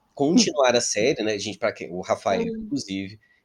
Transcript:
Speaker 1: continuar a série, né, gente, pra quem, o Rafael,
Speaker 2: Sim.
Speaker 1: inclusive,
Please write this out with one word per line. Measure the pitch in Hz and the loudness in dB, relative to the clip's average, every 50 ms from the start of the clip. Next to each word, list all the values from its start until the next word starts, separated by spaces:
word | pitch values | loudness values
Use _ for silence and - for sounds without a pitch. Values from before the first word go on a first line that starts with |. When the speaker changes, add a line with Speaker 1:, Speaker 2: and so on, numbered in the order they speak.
| _ _ - | _ _ -4
Speaker 1:
continuar | - 143 143 170 247 214 190 165 147 135 123 120 | 0 2 4 4 4 4 4 2 4 4 6 4
a | 120 | 4
série, | - - - 104 107 135 160 - 107 | 2 0 0 0 2 2 2 0 0
né, | 107 107 101 | -2 -2 -4
gente, | 98 107 95 - | -4 -8 -6 -4
pra | - 107 | -4 -4
quem, | 101 - 95 - | -4 -4 -10 -10
o | 82 90 | -8 -8
Rafael, | 95 - 107 - - 110 98 92 - | -4 -4 -4 -2 0 0 0 0 0
Speaker 2:
Sim. | - 226 220 | -4 -6 -8
Speaker 1:
inclusive, | 220 - - 135 - - 95 95 98 95 107 - _ _ _ _ _ | -8 -6 -6 -6 -6 -6 -6 -6 -8 -8 -12 -18 _ _ _ _ _